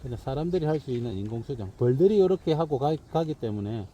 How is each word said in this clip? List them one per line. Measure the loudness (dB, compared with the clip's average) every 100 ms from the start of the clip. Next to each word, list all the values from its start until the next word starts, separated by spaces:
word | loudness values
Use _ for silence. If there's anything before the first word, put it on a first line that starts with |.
그냥 | -8 -8
사람들이 | -4 -4 -2 0
할 | 0 -2
수 | -2
있는 | -4 -4
인공 | -6 -6 -6
수정. | -8 -8 -8 0
벌들이 | 2 6 6 6
이렇게 | 4 2 0
하고 | 0 0 0
가, | 0 -2 -2
가기 | -2 -2
때문에 | -4 -4 -4 -6 -6 -10